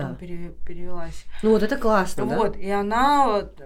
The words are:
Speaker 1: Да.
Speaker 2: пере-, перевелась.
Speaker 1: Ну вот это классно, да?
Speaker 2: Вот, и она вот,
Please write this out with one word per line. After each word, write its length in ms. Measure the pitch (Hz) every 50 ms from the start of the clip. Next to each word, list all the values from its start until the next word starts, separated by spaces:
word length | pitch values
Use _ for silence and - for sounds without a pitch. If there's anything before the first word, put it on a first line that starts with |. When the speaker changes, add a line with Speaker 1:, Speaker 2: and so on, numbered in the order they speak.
| 143 131
Speaker 1:
Да. 40 | 123
Speaker 2:
пере-, 380 | - 185 175 175 170 175 170 - - -
перевелась. 600 | - 175 175 180 180 175 175 170 165 - - - - - - -
Speaker 1:
Ну 60 | 220
вот 140 | 220 214 208
это 120 | 220 277
классно, 500 | 254 240 220 214 196 185 185 - - -
да? 120 | - - -
Speaker 2:
Вот, 180 | 220 202 -
и 140 | - - 196
она 580 | 202 202 202 202 220 233 262 285 294 285 277 220
вот, 340 | 208 202 - - - - 139